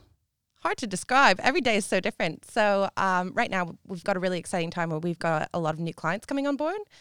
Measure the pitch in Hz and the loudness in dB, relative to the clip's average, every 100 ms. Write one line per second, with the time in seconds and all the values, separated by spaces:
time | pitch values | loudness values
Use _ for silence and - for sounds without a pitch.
0 | _ _ _ _ _ _ 330 415 226 185 | _ _ _ _ _ _ -4 -4 -4 -6
1 | - 254 269 190 - 302 262 208 202 196 | 2 6 6 6 2 2 2 0 0 0
2 | 190 - 180 156 - - 208 196 196 - | -2 -2 -4 -4 -6 0 2 4 0 0
3 | 190 185 185 - 233 190 175 170 - 185 | 2 2 0 -2 -2 -2 -4 -8 -12 -8
4 | - 190 185 180 - 185 165 175 170 156 | -2 0 0 -2 -2 -2 -2 -2 -2 -2
5 | 170 165 170 156 - - 160 156 165 - | -4 -2 0 0 0 -2 -2 -2 -4 -4
6 | 160 190 - 277 277 277 302 403 415 - | -4 -4 -4 -2 -2 -2 -2 -4 -8 -18